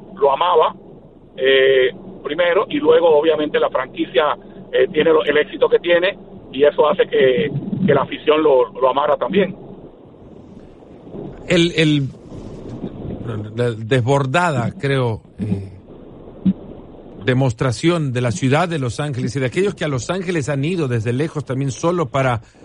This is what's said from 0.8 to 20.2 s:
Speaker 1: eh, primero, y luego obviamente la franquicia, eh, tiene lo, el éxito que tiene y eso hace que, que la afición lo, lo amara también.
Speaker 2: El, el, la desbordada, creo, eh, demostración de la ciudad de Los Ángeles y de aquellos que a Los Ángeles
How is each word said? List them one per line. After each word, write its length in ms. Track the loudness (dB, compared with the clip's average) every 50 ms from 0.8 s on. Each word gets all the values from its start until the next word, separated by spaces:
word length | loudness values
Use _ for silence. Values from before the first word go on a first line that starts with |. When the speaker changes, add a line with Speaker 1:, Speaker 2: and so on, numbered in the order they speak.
| -18 -20 -20 -20 -20 -20 -20 -20 -20 -20 -8
Speaker 1:
eh, 540 | -2 2 2 4 6 6 6 4 4 4 2 0 -4 -16 -18 -18 -12 -10
primero, 440 | -8 -2 0 0 2 2 2 0 0
y 100 | -2 -2
luego 300 | 2 4 4 6 6 6 4 4
obviamente 400 | 4 2 2 0 0 -2 0 0
la 120 | 0 0
franquicia, 680 | -2 -2 -6 -6 -6 -6 -6 -2 0 0 0 0 -2 -4 -8 -20 -20 -20 -12 -4 0
eh, 140 | 0 0 0 2
tiene 180 | 2 2 4
lo, 140 | 4 4 2
el 140 | 2 0 0
éxito 300 | 0 -2 -2 0 0 2
que 100 | 2 2
tiene 400 | 2 4 2 2 2 0 -2 -4 -12 -20 -20 -20 -18 -10 -2
y 120 | 4 4
eso 220 | 4 4 4 2
hace 200 | 2 4 2 0
que, 440 | 0 2 4 4 4 4 2 0 -2 -4 -6 -6 -6 -4 -2 2
que 80 | 2 2
la 80 | 2 2
afición 400 | -2 -6 -6 0 2 2 4 4
lo, 280 | 4 4 4 4 2 -2
lo 180 | 0 0 2
amara 260 | 2 2 0 0 0
también. 400 | 0 0 0 2 0 0 0 -2 -10 -16 -18 -18 -18 -20 -20 -20 -20 -20 -20 -20 -20 -20 -20 -20 -20 -20 -20 -20 -20 -20 -20 -20 -20 -20 -20 -20 -20 -20 -18 -14 -14 -14 -14 -14 -12 -4 0
Speaker 2:
El, 240 | 2 2 2 2 2
el, 320 | 2 2 2 2 2 0 -2 -6 -12 -18 -18 -18 -16 -16 -16 -16 -16 -14 -14 -14 -10 -10 -12 -12 -10 -12 -10 -10 -10 -10 -8 -8 -8 -8 -8 -4
la 140 | -2 -2 -2
desbordada, 1000 | -2 -4 -2 0 0 2 2 2 2 2 2 0 0 0 0 0 0 0 -2 -4 -4 -4
creo, 440 | -2 -2 0 0 0 -2 -2 -4 -8 -14 -10 -8
eh, 340 | -4 -4 -4 -4 -6 -10 -14 -18 -20 -20 -20 -20 -20 -20 -20 -20 -20 -20 -10 -2 0 0 0 0 -4 -18 -18 -18 -18 -20 -20 -20 -20 -20 -16 -8 -2
demostración 880 | 0 2 2 2 0 0 -2 -2 -4 -2 0 0 0 2 2 0 -2 -2
de 80 | -2
la 120 | -2 -2 -2
ciudad 360 | 0 0 2 2 2 2 0
de 100 | -2 -4
Los 220 | -4 -4 -6 -6
Ángeles 340 | -6 -6 -6 -6 -6 -6 -4
y 40 | -4
de 60 | -4
aquellos 280 | -2 -2 0 -2 -2 -2
que 100 | -4 -4
a 40 | -4
Los 220 | -4 -4 -4 -4
Ángeles 380 | -6 -6